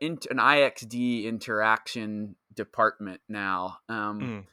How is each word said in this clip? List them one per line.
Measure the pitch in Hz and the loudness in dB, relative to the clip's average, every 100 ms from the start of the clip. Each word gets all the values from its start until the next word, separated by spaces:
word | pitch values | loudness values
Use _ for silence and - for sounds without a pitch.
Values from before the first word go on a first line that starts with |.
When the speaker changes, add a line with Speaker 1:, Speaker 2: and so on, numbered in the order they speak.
Speaker 1:
int-, | 160 156 - | -4 -4 -2
an | 131 | 2
I | 120 147 | 6 6
X | 135 - | 4 2
D | 113 120 123 117 110 | -6 -2 0 0 -2
interaction | 113 - 107 110 110 - 120 107 107 104 90 _ | -6 -2 2 4 2 0 -8 -6 -6 -8 -12 _
department | - 101 - 110 - 101 90 - | -10 -4 2 2 2 -8 -12 -10
now, | 107 98 92 92 - - | -4 -2 -2 -4 -8 -8
um, | 113 104 107 | -4 -4 -4
Speaker 2:
Mm. | 127 104 95 | -6 -8 -12